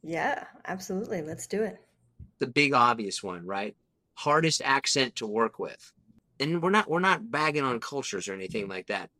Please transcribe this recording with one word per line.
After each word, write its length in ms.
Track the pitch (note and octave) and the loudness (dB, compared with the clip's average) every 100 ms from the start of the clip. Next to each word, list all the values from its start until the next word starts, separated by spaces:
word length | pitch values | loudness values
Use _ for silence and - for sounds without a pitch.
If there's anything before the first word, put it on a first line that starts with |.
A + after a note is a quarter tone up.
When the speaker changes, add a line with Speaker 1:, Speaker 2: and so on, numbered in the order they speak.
Speaker 1:
Yeah, 420 | D#3+ E3 - - - - - | -4 -2 -2 -2 -8 -14 -8
absolutely. 560 | F#3 - F#3+ A3+ F#3+ | -8 -4 -6 -4 -6
Let's 240 | D#3 D#3+ - | -6 -10 -6
do 160 | G3 | -2
it. 160 | A3 F#3 _ _ _ _ - _ | -2 -4 _ _ _ _ -20 _
Speaker 2:
The 60 | B2+ | 0
big 260 | C3 C#3+ | 4 4
obvious 500 | C3+ A#2+ A#2 G2+ - | 6 6 4 -2 -6
one, 220 | G2 F2+ F2 | -6 -8 -4
right? 300 | G2 G#2+ - _ _ _ - | -4 -4 -10 _ _ _ -6
Hardest 460 | D3 D3+ D#3+ - | 2 4 4 0
accent 540 | C#3 C3+ - C#3+ B2+ - | 2 2 2 2 0 -2
to 100 | A2 | -4
work 300 | G#2+ A2+ - | 0 0 0
with. 360 | E2 - - _ _ _ _ _ | -10 -10 -20 _ _ _ _ _
And 220 | C#3+ E3+ | -2 0
we're 80 | E3+ | 4
not, 200 | G#3 G3+ | 2 2
we're 100 | D#3+ | 2
not 320 | F#3+ E3+ A3+ | 2 2 0
bagging 320 | C#3+ D#3 D3 | 0 2 2
on 160 | C3+ A#2+ | 0 -2
cultures 480 | - C#3 B2+ G2 F#2 | -4 -6 -4 -6 -6
or 60 | |
anything 340 | F#2+ F#2+ G#2+ G2 | -6 -4 -4 -4
like 200 | F#2+ F#2 | -8 -4
that 220 | G2+ F2+ | -4 -6